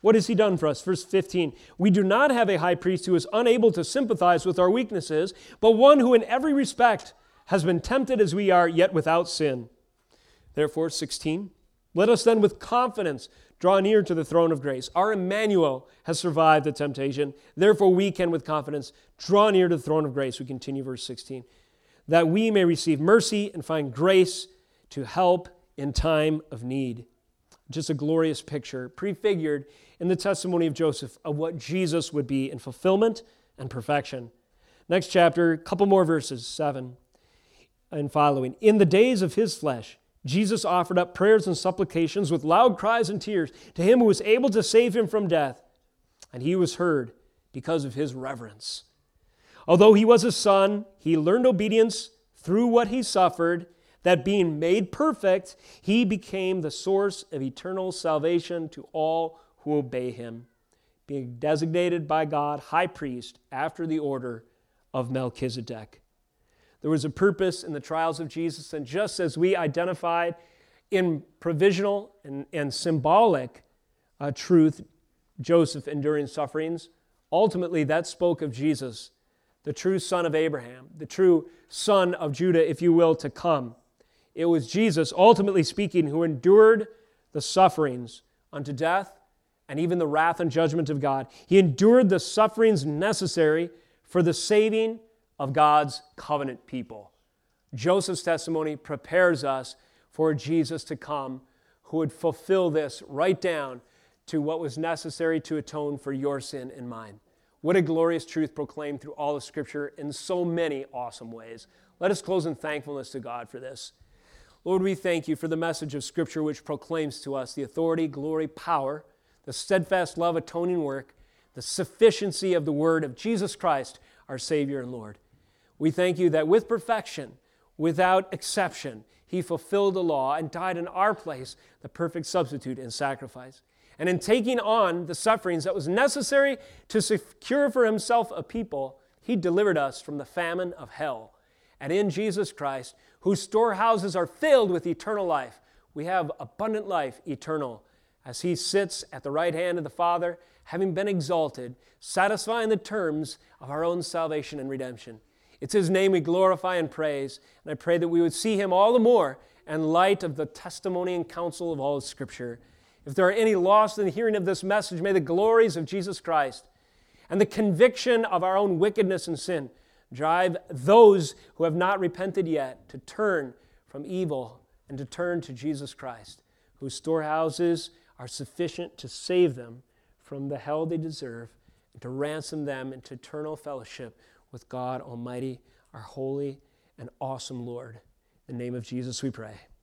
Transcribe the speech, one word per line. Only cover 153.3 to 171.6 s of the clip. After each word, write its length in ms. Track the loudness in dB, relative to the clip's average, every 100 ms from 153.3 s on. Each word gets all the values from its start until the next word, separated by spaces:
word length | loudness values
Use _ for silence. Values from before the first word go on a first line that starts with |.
| -12 _ _
of 80 | -12
our 140 | -4
own 200 | -2 -2
salvation 560 | -4 -6 -4 -6 -8 -12
and 100 | -8
redemption. 520 | -8 -10 -12 -18 -20 _ _ _ _
It's 140 | -2
his 160 | 0 2
name 240 | 2 2
we 80 | 2
glorify 560 | 0 2 2 2 -2 -2
and 120 | -4
praise, 520 | -4 -4 -4 -8 -12 _ _ -14
and 60 |
I 40 | -8
pray 220 | 0 0
that 100 | 2
we 140 | 2
would 120 | 2
see 220 | 0 -2 0
him 160 | 0
all 220 | 4 4
the 60 | 6
more 400 | 6 4 2 -4 _ _ -8
in 240 | -4 0
light 320 | 2 4 2
of 140 | -2 -6
the 80 | -8
testimony 680 | -10 -18 -10 -6 -4 -4
and 140 | -6 -6
counsel 460 | -6 -8 -6 -6
of 80 | -4
all 160 | -4 -4
of 80 | -6
Scripture. 560 | -14 -14 -12 -12 -12 _ _ _ _ -8
If 100 | 2
there 120 | 2
are 40 |
any 240 | 4 2 2
lost 420 | 4 6 4 0
in 60 | -2
the 60 |
hearing 260 | 0 0 0
of 80 | -2
this 180 | -2
message, 380 | 0 -2 -2 -4
may 100 | 0
the 80 | 0
glories 560 | 0 0 4 4 4 0
of 100 | -6
Jesus 360 | -6 -6 -8
Christ 440 | -4 -2 -2 -6 _ _ _ _ _ _ _
and 120 | 0
the 40 | 0
conviction 800 | 0 0 4 2 2 0 0
of 200 | 0 -2
our 120 | 0 0
own 240 | 0 0
wickedness 480 | 0 0 -2 -2 -6
and 100 | -8
sin 320 | -6 -6 -8 _ _ _ _
drive 440 | -6 -2 0 0 -2 -10
those 640 | -6 4 10 10 8 0 -10 _
who 100 | _